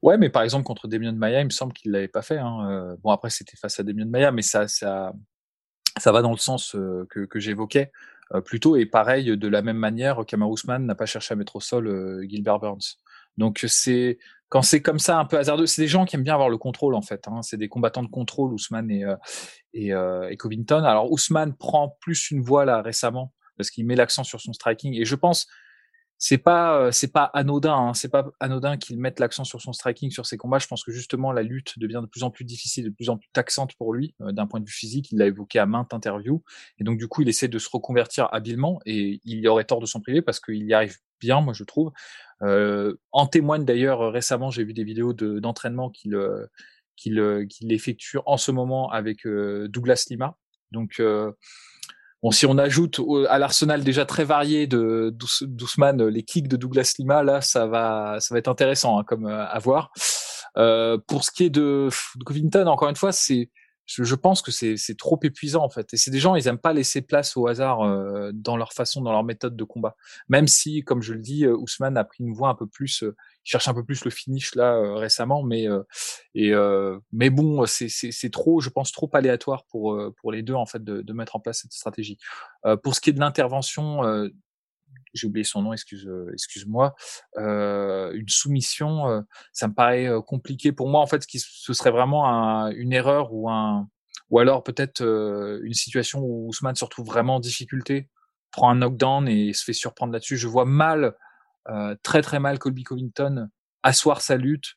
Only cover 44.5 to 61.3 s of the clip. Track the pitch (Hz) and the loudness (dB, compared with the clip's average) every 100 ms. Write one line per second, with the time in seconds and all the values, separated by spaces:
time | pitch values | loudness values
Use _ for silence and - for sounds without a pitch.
44.5 | 120 110 110 107 110 120 113 107 104 117 | -4 -6 -4 -6 -2 -2 -2 -4 -2 -6
45.5 | 117 120 123 127 - 104 101 98 101 110 | -6 -8 -6 -8 -8 -6 -2 -2 -4 -10
46.5 | _ - _ _ _ - 107 104 104 104 | _ -20 _ _ _ -4 0 2 0 -4
47.5 | - 113 110 - 113 - 139 - 143 - | -10 -2 -2 -2 -8 -6 -6 0 0 2
48.5 | 131 127 131 131 113 107 104 117 104 101 | -2 -2 -2 -2 -4 -4 -6 -4 -4 -4
49.5 | 101 107 113 123 123 - 120 131 - _ | -4 -6 -6 2 2 2 -6 -6 -8 _
50.5 | _ _ 113 110 - 113 104 107 104 - | _ _ -8 -8 0 0 0 -2 -8 -20
51.5 | - - _ - - _ _ 113 110 139 | -20 -20 _ -20 -20 _ _ 0 4 6
52.5 | 135 143 135 170 - 123 143 139 139 139 | 6 4 4 2 0 0 2 4 4 4
53.5 | - 151 151 135 131 143 - 147 147 147 | 2 2 2 2 2 0 0 2 2 2
54.5 | 151 143 123 113 113 113 113 120 - 139 | 0 2 2 2 2 -2 -4 -4 -4 -4
55.5 | 120 120 - 139 135 110 110 - 175 139 | -8 -4 4 4 4 2 0 -2 -2 0
56.5 | 127 127 131 127 - 131 147 143 139 135 | -2 0 0 2 -2 2 4 4 2 2
57.5 | 123 113 117 113 110 107 107 - 120 120 | 2 2 0 0 -2 -2 -4 -2 -2 0
58.5 | 123 135 131 127 104 104 113 107 107 104 | 2 2 4 2 2 0 -4 -2 -4 -4
59.5 | 110 113 139 - - - - - - - | -2 2 2 0 -4 -4 -4 -6 -14 -8
60.5 | - 113 113 113 113 - 139 - | 4 6 6 4 0 0 -2 -2